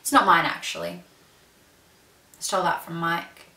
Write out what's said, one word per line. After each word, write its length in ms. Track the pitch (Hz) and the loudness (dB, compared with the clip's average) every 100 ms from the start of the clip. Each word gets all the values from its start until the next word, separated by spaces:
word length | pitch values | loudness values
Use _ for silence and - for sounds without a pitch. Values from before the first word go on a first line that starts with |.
It's 100 | - | 4
not 140 | 277 | 4
mine, 220 | 196 170 160 | 6 4 4
actually. 420 | - - - 170 | -4 -8 -8 -8
I 140 | 175 - - _ _ _ _ _ _ _ _ _ _ _ - | -10 -18 -20 _ _ _ _ _ _ _ _ _ _ _ -12
stole 240 | - 196 | -4 0
that 200 | 180 - | 0 -2
from 140 | - 165 | -6 -6
Mike. 540 | 165 170 - - - | -2 -4 -6 -20 -20